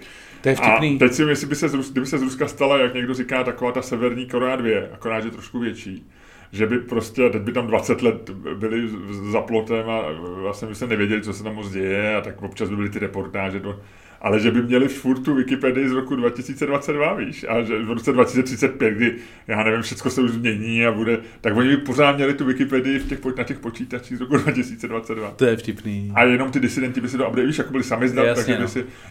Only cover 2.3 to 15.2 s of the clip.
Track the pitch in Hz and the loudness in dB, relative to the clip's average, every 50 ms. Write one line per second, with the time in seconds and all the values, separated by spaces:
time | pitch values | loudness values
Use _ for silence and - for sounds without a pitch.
2.3 | 127 - 147 - - - 139 139 143 135 127 123 127 123 120 123 127 127 127 123 | -2 -2 -4 -4 0 0 2 4 4 4 4 2 2 -2 -4 -2 -2 -4 -2 -2
3.3 | 135 127 123 123 117 - 127 123 120 127 123 - 127 110 120 123 117 123 127 127 | -2 0 0 -2 -2 -2 -2 -2 0 -2 -2 -2 -2 0 0 0 0 -2 -6 -4
4.3 | - 120 127 127 131 127 120 113 107 98 - - - - - 113 113 110 110 113 | -2 0 0 0 0 0 0 2 2 0 0 -4 -10 -8 -6 -4 -4 -2 -4 -6
5.3 | 107 - - - - 123 120 110 101 - - 98 95 - - - - - - - | -8 -10 -14 -10 -6 -4 -4 -4 -6 -8 -10 -12 -12 -12 -16 -20 -20 -20 -20 -20
6.3 | - - - - - 98 110 104 120 123 123 - 120 113 107 - - 131 127 117 | -20 -20 -20 -12 -2 0 0 2 2 0 -2 -2 -2 -2 -2 -2 2 4 4 4
7.3 | - 104 98 120 123 127 117 110 113 101 - - 117 - 123 113 104 - - - | 4 2 -2 -2 -2 -2 0 2 0 0 2 2 0 2 4 2 2 2 -6 -12
8.3 | 98 95 - 73 - 98 110 110 113 117 120 110 107 95 95 98 101 101 98 104 | -14 -10 -8 -8 -6 -4 -4 -2 -2 -2 -2 -4 -6 -8 -8 -10 -10 -8 -6 -2
9.3 | 107 110 113 - 117 110 110 110 113 113 113 113 113 113 104 78 78 82 87 90 | -2 -2 -2 0 0 -2 0 0 -2 -2 -2 -2 -4 -2 -4 -4 -6 -8 -8 -10
10.3 | 90 95 95 101 101 - 117 110 104 - 127 120 110 101 101 101 110 107 101 107 | -8 -6 -6 -6 -6 -6 -8 -10 -8 -8 -4 -2 0 0 2 2 0 -2 -2 -4
11.3 | 95 104 107 107 107 107 104 98 95 95 95 95 98 101 107 107 107 101 92 104 | -8 -8 -8 -8 -8 -8 -8 -6 -4 -2 -2 0 0 0 0 0 0 -2 -2 -4
12.3 | - - 101 95 - - 110 92 104 101 104 95 - 104 104 - - 98 95 87 | -8 -10 -10 -10 -6 -6 -4 -4 -2 -2 -2 -2 -2 -4 -4 -4 -4 -6 -6 -6
13.3 | - 101 98 95 95 98 98 101 101 - - - - - - - - - - 107 | -6 -4 -4 -4 -4 -6 -6 -8 -10 -10 -14 -20 -20 -20 -20 -20 -16 -4 0 2
14.3 | 104 110 - - - 123 120 120 127 123 135 135 - - - 127 131 127 | 2 4 4 4 4 4 2 4 4 4 4 2 0 -2 0 0 0 2